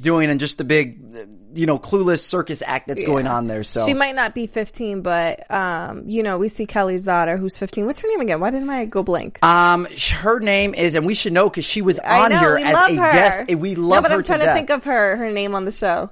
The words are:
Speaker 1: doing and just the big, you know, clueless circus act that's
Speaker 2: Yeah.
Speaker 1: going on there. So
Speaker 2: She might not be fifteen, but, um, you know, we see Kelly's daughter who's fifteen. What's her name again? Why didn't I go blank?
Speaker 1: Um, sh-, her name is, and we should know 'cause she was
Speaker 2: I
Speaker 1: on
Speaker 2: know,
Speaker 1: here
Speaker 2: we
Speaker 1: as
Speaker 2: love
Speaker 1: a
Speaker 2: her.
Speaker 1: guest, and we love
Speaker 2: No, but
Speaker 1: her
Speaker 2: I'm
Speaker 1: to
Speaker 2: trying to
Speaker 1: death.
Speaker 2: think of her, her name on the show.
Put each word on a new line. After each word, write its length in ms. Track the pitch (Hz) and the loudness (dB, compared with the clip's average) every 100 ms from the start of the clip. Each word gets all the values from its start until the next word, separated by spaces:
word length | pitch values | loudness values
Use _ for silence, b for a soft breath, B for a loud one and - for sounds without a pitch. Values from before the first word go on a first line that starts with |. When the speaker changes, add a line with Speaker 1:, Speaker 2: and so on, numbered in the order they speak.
| 160 | 2
Speaker 1:
doing 240 | 165 151 | 2 2
and 100 | 143 | 0
just 200 | 143 - | -2 -4
the 40 | |
big, 360 | 131 151 131 110 113 117 101 - 101 160 | 2 2 2 -6 -18 -18 -18 -20 -12 -2
you 100 | 160 | 0
know, 140 | 143 | 0
clueless 400 | - 202 180 165 | 0 0 2 0
circus 420 | - 180 165 151 | -2 -4 -4 -6
act 240 | - 131 - | -6 -6 -6
that's 140 | 139 | -6
Speaker 2:
Yeah. 60 | - | -2
Speaker 1:
going 180 | 139 131 | 0 0
on 220 | 120 117 | -2 -4
there. 160 | 107 | -6
So 200 | 107 117 110 | -6 -2 0
Speaker 2:
She 100 | 277 | 0
might 180 | 277 | -2
not 220 | 269 247 240 | -2 -4 -4
be 100 | 220 | -6
fifteen, 560 | 226 208 - 220 196 | -6 -6 -8 -8 -6
but, 480 | 180 170 165 - - | -2 0 -2 -4 -6
um, 540 | 196 185 165 175 - - | -4 -2 -4 -8 -12 -6
you 140 | 220 | -4
know, 160 | 214 180 | -2 -2
we 100 | 214 | -2
see 200 | - 214 | -4 -4
Kelly's 380 | 214 190 185 196 | -2 0 -2 0
daughter 320 | 175 165 185 | 0 0 -2
who's 200 | 190 - | -4 -6
fifteen. 280 | 196 - 214 | -8 -4 -4
What's 140 | 294 | -4
her 60 | 440 | -4
name 140 | 427 | -2
again? 180 | 233 160 | -2 -2
Why 120 | 196 | -2
didn't 180 | 262 277 | -2 -4
I 160 | 269 220 | -6 -4
go 160 | 202 | -4
blank? 380 | 185 175 - - | -2 -2 -4 0
Speaker 1:
Um, 440 | 165 170 175 175 175 - | 4 6 6 4 -2 -6
sh-, 160 | - | -4
her 280 | - 196 240 | -2 0 0
name 360 | 208 196 202 170 | 2 0 0 0
is, 180 | 170 156 | 0 2
and 100 | 160 | 0
we 80 | 214 | -2
should 180 | 208 | 0
know 160 | 170 202 | 2 2
'cause 160 | - - | 0 -6
she 160 | 214 | -2
was 180 | 190 175 | 0 0
Speaker 2:
I 220 | - 185 226 | 2 4 4
Speaker 1:
on 40 | |
Speaker 2:
know, 60 | 330 | 4
Speaker 1:
here 160 | 330 - | 4 4
Speaker 2:
we 60 | |
Speaker 1:
as 100 | 294 | 4
Speaker 2:
love 180 | 311 370 | 4 4
Speaker 1:
a 40 | 339 | 4
Speaker 2:
her. 140 | 330 | 4
Speaker 1:
guest, 300 | 175 196 190 175 | 6 4 2 -2
and 100 | 165 | -2
we 120 | 185 175 | -2 -2
love 220 | 170 190 | 2 4
Speaker 2:
No, 40 | |
but 80 | 320 | 4
Speaker 1:
her 60 | - | 2
Speaker 2:
I'm 60 | |
Speaker 1:
to 40 | - | 0
Speaker 2:
trying 120 | 311 | 0
to 40 | 302 | 2
Speaker 1:
death. 100 | 311 | 2
Speaker 2:
think 140 | 285 | 0
of 140 | 285 | -2
her, 340 | 285 247 202 214 | 0 0 2 0
her 140 | 226 | -4
name 240 | 208 202 196 | -4 -4 -4
on 100 | 190 | -6
the 60 | |
show. 360 | - 202 170 202 | -4 -2 -2 0